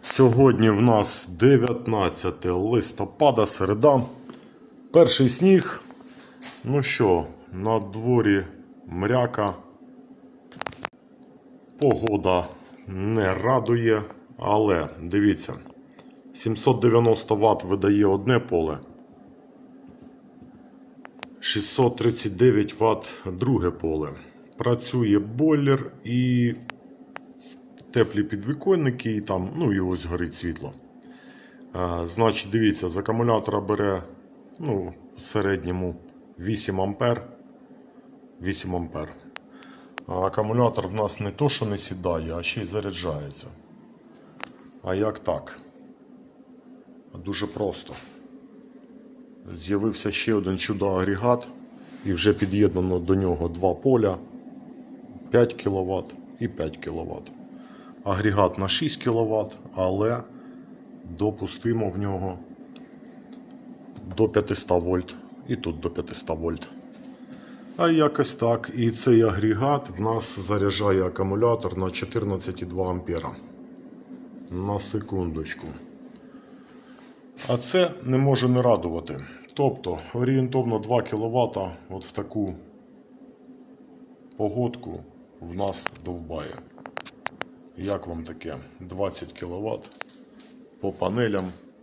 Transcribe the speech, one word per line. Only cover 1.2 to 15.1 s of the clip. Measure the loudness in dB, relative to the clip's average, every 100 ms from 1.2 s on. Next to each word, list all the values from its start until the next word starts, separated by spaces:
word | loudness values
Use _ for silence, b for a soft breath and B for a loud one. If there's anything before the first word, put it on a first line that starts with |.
| -6
дев'ятнадцяте | 4 6 6 4 -2 -2 2 0 0 -4 -4 -2
листопада, | 0 2 0 0 -4 -8 4 4 6 2
середа. | 2 0 6 6 6 2 -8 B B B B B -20 2
Перший | 6 8 8 4
сніг. | 6 6 6 4 -8 -14 -20 B B B B -18 -12
Ну | -2 0
що, | 0 2 4 4 2 -10 -16
на | -6 0 0
дворі | -2 -6 2 4 6 4 2 -14 -20 -20 -12
мряка. | -4 2 2 2 0 -2 -4 -16 -20 -20 -20 -20 -20 -20 -20 -20 -12 -12 -10 -14 _ _ -20 -20 -20 -20 -20 -20 2
Погода | 4 4 2 2 4 2 0 B B B -12
не | -4 -2 2 2
радує, | 0 2 2 2 2 4 2 0 -14 -20 -8
але | 0 2 4 2 0 -8
дивіться. | -2